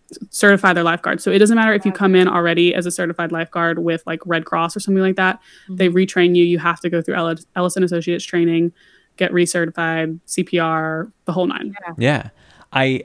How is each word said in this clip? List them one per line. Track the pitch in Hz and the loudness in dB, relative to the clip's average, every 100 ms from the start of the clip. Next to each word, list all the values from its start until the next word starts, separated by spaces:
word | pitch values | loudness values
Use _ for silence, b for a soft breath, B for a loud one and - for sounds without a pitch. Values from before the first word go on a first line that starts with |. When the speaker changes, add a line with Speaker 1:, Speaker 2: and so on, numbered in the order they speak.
| - - - | -18 -16 -10
Speaker 1:
certify | - 208 196 190 | 2 4 6 4
their | 175 | 2
lifeguards. | 170 175 - - | 0 -2 -2 -4
So | 208 | 0
it | 196 | 4
doesn't | 214 226 | 6 4
matter | 220 | 2
if | 208 | 2
you | 202 | 0
Speaker 2:
Okay. | 190 | 0
Speaker 1:
come | 196 185 | 4 4
in | 185 | 4
already | 180 170 170 175 | 2 0 2 2
as | 185 175 | 2 -2
a | |
certified | 175 170 175 165 | -4 -4 -4 -6
lifeguard | 165 170 175 165 165 | -6 -6 -2 -2 -2
with, | 170 160 - | -2 -4 -4
like, | 165 175 | -8 -4
Red | 165 165 | -4 -2
Cross | 170 165 208 | -4 -4 -4
or | |
something | 196 190 | 0 2
like | 190 190 | 2 2
that. | 185 - b b b | 0 -2 b b b
They | 185 185 | 0 2
Speaker 2:
Mm-hmm. | 180 | 2
Speaker 1:
retrain | 190 185 175 175 | 0 2 2 4
you. | 175 | 4
You | 170 | 2
have | 170 170 | -2 -4
to | 175 | -4
go | 170 | -4
through | 160 - | -2 -2
Ellis, | 165 165 - 185 | -2 -6 -8 -4
Ellis | 180 185 | -2 0
and | |
Associates | 180 175 170 170 | -2 -2 -4 -4
training, | - 175 170 165 170 - b b b - | -4 0 0 2 0 -4 b b b -6
get | 180 | -2
recertified, | 175 175 175 165 170 165 165 160 165 - | 0 0 0 -4 -4 -4 -2 -4 -6 -8
C | - | -6
P | 180 175 | -2 -2
R, | 165 160 160 160 - _ - | 0 -2 -4 -6 -8 _ -6
the | |
whole | 170 175 | -2 -2
nine. | - 214 196 180 | -4 -10 -12 -14
Speaker 2:
Yeah. | 165 | -4
Speaker 3:
Yeah. | 120 139 113 - b b b | -2 -2 -6 -18 b b b
I | 135 135 131 | -2 0 -2